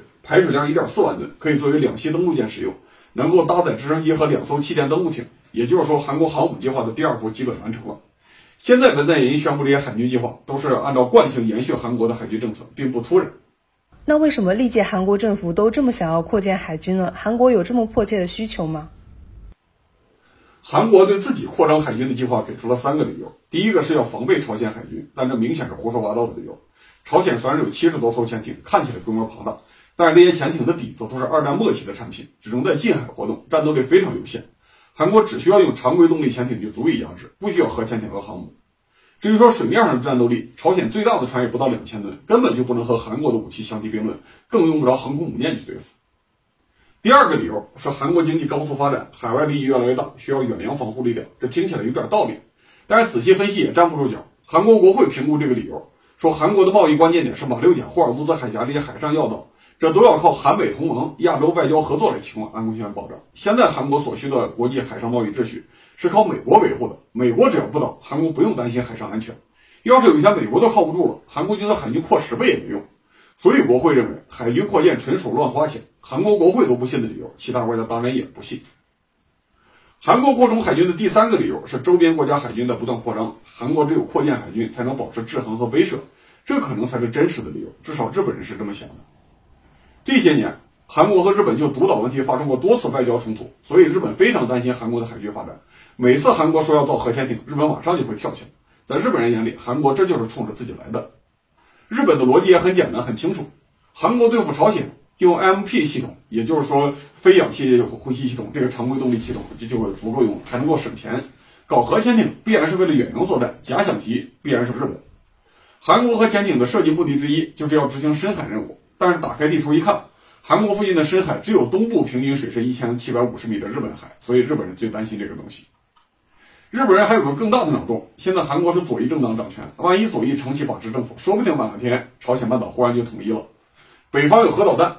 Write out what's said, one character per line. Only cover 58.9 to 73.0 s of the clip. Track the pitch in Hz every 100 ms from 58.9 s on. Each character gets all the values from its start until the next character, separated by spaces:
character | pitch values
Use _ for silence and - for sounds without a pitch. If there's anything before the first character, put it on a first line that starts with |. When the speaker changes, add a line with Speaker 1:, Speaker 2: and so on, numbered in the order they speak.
| -
Speaker 1:
上 | 151
要 | 156 120
道， | 110 - _ _ _
这 | 160
都 | 175
要 | 233 151
靠 | 165
韩 | - - 202
美 | -
同 | 127 156
盟、 | 123 - -
亚 | 170 147
洲 | 156
外 | 170 147
交 | 156
合 | 135 120
作 | 185
来 | 131
提 | -
供 | 110 110
安 | 113 110 110
全 | 104
保 | 101 -
障。 | - _
现 | - - 240
在 | 226
韩 | 135 139
国 | 143
所 | 127 104
需 | 139
的 | 131 107
国 | - 123
际 | 131
海 | - -
上 | 117
贸 | 120
易 | 107
秩 | 113
序 | 110 107 - _ _ -
是 | 175
靠 | 202
美 | 190 131
国 | - -
维 | -
护 | - 110
的， | - _
美 | 113 127
国 | 113 254
只 | -
要 | -
不 | 147
倒， | 117 -
韩 | - 147
国 | 165
不 | -
用 | 214 -
担 | 120
心 | 120
海 | 113 110
上 | 110
安 | 110
全。 | 110 - _ _ _ _
要 | 220 254
是 | 233
有 | 151
一 |
天 | 196 202
美 | -
国 | -
都 | 226
靠 | 175
不 | 160
住 | 175 -
了， | - _
韩 | 147 185
国 | 202
军 | 208
的 | 208
海 | 110
军 | 156
扩 | 160 -
十 | -
倍 | 117 127
也 | -
没 | -
用。 | - - _